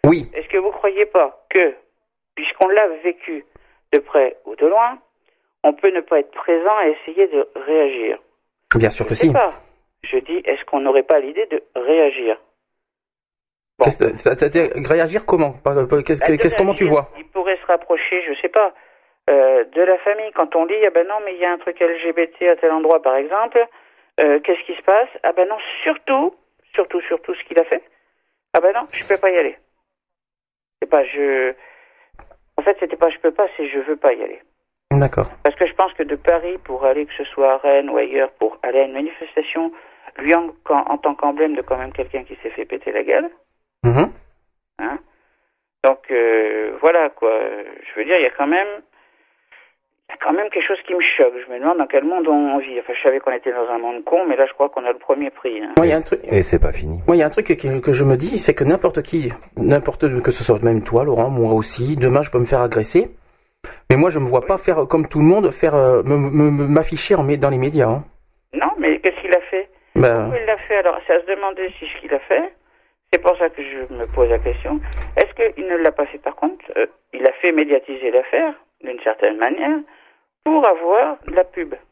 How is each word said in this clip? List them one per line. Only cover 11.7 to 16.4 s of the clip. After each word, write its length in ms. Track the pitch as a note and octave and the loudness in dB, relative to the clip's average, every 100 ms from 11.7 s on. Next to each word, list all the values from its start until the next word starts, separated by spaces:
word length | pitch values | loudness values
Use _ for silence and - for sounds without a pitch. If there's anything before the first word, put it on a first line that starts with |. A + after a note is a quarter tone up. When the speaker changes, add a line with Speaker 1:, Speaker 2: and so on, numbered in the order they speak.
| B2+ | -6
Speaker 2:
réagir ? 600 | B2 D#3+ D3 C3 A#2 G#2+ _ _ _ _ _ _ _ _ _ _ _ _ _ _ | 0 2 2 0 -4 -4 _ _ _ _ _ _ _ _ _ _ _ _ _ _
Bon. 60 | B2+ | 0
Speaker 1:
Qu'est-ce 120 | - | 2
que, 200 | - - | -2 0
ça, 200 | - C3 | -2 2
ça, 140 | D3 | 0
ça, 80 | E3 D#3 - C3 | 2 0 -4 0
réagir 360 | D#3+ E3 G3+ - | 2 2 -2 0
comment ? 280 | F3+ D3 | 0 0
Pas, 200 | C3 C#3+ C#3 B2+ | -2 -2 0 2
pas, 160 | D3 | 0
qu'est-ce 180 | C#3 D3 | 0 0
que, 120 | D3 | 2
Speaker 2:
Bah, 40 | |
Speaker 1:
qu'est-ce, 180 | D3+ | 2